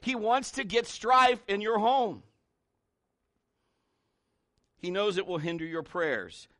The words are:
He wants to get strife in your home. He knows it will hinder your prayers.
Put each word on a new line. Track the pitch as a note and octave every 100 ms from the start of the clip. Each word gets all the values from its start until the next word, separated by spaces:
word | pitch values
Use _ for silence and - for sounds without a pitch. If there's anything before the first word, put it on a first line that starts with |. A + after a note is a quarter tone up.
He | -
wants | B3+ G#3+ B3+ C4
to | -
get | A3+ A3 A#3
strife | - A3+ B3+ B3+ B3 -
in | G3+
your | G#3+ A3+
home. | A3 C4+ A#3 A#2 - _ _ _ _ _ _ _ _ _ _ _ _ _ _ _ _ _ _ _ _ _ _ _ _ _
He | F3
knows | F#3 G#3 F3+
it | F3+
will | F3
hinder | E3 E3+
your | D#3+ E3
prayers. | D#3 F#3 E3 A#2 F2 - - _